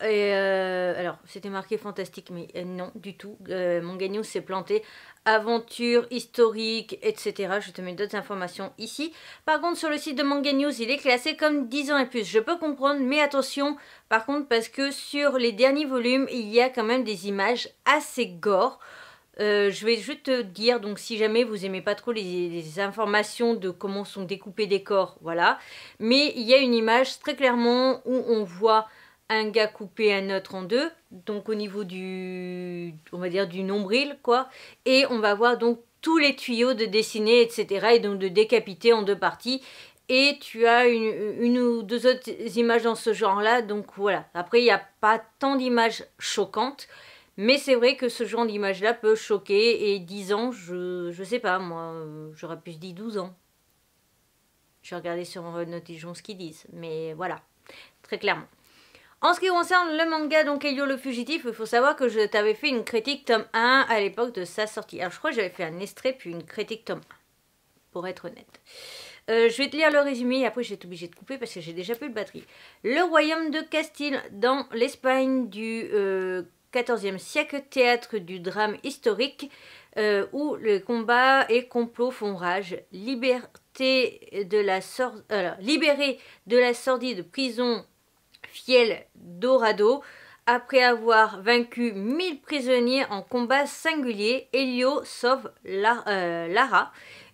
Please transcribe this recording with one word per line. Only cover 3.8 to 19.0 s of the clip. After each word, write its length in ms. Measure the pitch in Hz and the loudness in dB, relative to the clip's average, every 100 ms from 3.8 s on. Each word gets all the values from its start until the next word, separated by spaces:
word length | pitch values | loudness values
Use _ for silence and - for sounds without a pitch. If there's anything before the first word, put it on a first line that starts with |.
mon 140 | 170 | -4
Gagnon 300 | 185 190 208 | -6 -6 -6
s'est 160 | 214 190 | -6 -8
planté, 420 | 160 190 180 214 214 - - - | -6 -6 -2 -4 -4 -18 -20 -4
aventure 840 | 220 220 214 233 233 - 240 240 233 | 2 2 2 -2 -4 -4 2 2 2
historique, 880 | 247 - - 226 214 220 226 214 190 | -6 -4 4 4 4 -4 -4 -6 -6
et 140 | 214 214 | -4 -4
cetera. 440 | 214 - 185 202 | -4 -4 -2 -4
Je 100 | 190 | -4
te 100 | 185 | -10
mets 120 | 185 | -10
d'autres 240 | 180 202 208 | -6 -6 -6
informations 560 | 185 196 180 185 196 - | -8 -8 -8 -8 -12 -12
ici. 360 | 226 - 320 - - - | -12 -8 -8 -10 -20 -6
Par 160 | - 311 | -2 0
contre 180 | 339 339 | 0 -2
sur 100 | 320 | -2
le 100 | 294 | -4
site 200 | 311 277 | -4 -2
de 60 | |
Manga 280 | 285 285 277 | 0 0 0
News 300 | 269 285 233 | 0 0 -2
il 80 | 226 | -4
est 60 | 277 | -2
classé 400 | 277 247 311 302 | 0 0 0 0
comme 320 | 302 294 233 | 0 0 -2
dix 240 | 285 277 | -4 0
ans 60 | 285 | 0
et 80 | 254 | 0
plus, 220 | 247 185 | -4 0
je 120 | 214 | 0
peux 160 | 226 339 | 2 -2
comprendre, 420 | 311 247 277 285 | -4 -2 0 0
mais 200 | 254 294 | 0 2
attention 560 | 294 277 262 285 285 285 - - - | 2 0 -2 -2 -2 -4 -12 -20 -2
par 180 | 220 226 | 0 0
contre 220 | 294 277 | -4 0
parce 180 | 226 226 | 0 0
que 240 | - 277 | -4 -4
sur 480 | 277 - 285 285 254 | -6 -8 0 0 2
les 140 | 233 | 0
derniers 340 | 202 262 277 285 | 4 4 4 0
volumes 400 | 262 233 262 269 | 0 2 0 0
il 160 | 247 208 | -4 0
y 120 | 233 | 2
a 100 | 254 | 2
quand 120 | 247 | 2
même 220 | 214 254 | -2 0
des 240 | 220 190 196 | -2 -6 -4
images 400 | 196 196 240 - _ | -2 0 -2 -6 _
assez 420 | - 294 - - 196 | 2 2 0 -6 -6
gore. 540 | 175 214 190 247 - - - | -4 0 2 2 -2 -18 -20